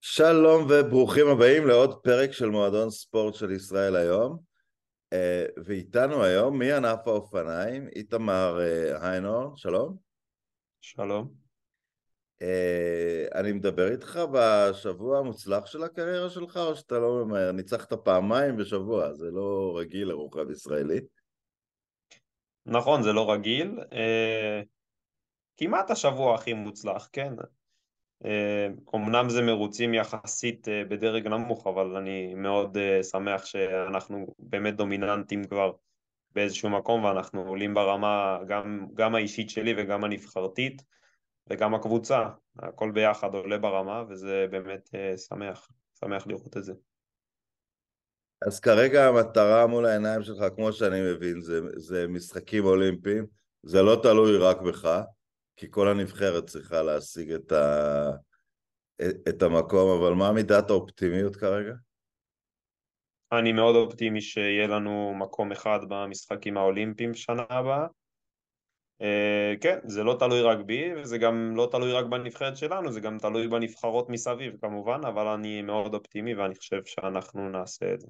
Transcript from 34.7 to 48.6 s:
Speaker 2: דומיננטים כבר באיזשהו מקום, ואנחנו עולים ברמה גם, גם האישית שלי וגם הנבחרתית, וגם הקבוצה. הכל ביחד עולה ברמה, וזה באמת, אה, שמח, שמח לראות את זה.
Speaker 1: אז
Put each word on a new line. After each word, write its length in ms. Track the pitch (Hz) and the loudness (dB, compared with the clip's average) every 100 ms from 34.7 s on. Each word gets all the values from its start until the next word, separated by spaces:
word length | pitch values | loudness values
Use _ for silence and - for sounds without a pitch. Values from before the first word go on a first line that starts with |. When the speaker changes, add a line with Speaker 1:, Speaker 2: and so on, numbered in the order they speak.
| 104 | -2
Speaker 2:
דומיננטים 680 | 101 98 98 104 101 101 | -4 -2 -2 -4 -4 -6
כבר 280 | 98 101 98 95 _ _ _ _ _ | -4 0 0 -2 _ _ _ _ _
באיזשהו 380 | - 101 98 107 | -4 -4 -2 -2
מקום, 340 | 101 98 117 | -2 0 0
ואנחנו 380 | 104 95 92 101 92 | 2 -2 -4 -8 -6
עולים 260 | 95 104 | -4 -2
ברמה 640 | 104 101 98 104 104 98 95 95 | 0 2 2 0 0 0 -4 -4
גם, 400 | 101 104 104 98 | -6 -6 -10 -10
גם 220 | - 110 113 | -2 0 0
האישית 340 | 104 - 107 | -2 -6 -8
שלי 240 | - 110 107 | -4 -2 -2
וגם 260 | 98 101 | -2 -2
הנבחרתית, 800 | 104 101 - - 92 - 131 135 _ _ _ _ _ _ _ | -4 -6 -8 -6 -6 -4 -6 -6 _ _ _ _ _ _ _
וגם 260 | 101 107 110 | -2 0 0
הקבוצה. 540 | 110 117 113 131 107 - _ - | 0 -2 2 0 0 -6 _ -14
הכל 320 | 87 - 107 | -14 -6 -4
ביחד 420 | 104 107 104 101 | 2 2 2 -2
עולה 240 | 98 92 104 | -6 -4 -2
ברמה, 460 | 104 95 95 110 113 | -2 -2 -4 -6 -10
וזה 360 | 95 95 98 95 | -12 -6 -2 -2
באמת, 380 | 95 95 95 _ 104 | -4 -8 -12 _ -10
אה, 220 | 98 92 | -6 -8
שמח, 540 | - 101 101 92 _ _ _ _ | -8 -10 -10 -12 _ _ _ _
שמח 280 | - 98 101 | -8 -8 -8
לראות 300 | 98 - - | -12 -10 -14
את 60 | |
זה. 100 | 95 92 _ _ _ _ _ _ _ _ _ _ _ _ _ _ _ _ - | -12 -16 _ _ _ _ _ _ _ _ _ _ _ _ _ _ _ _ -6
Speaker 1:
אז 120 | 95 | -2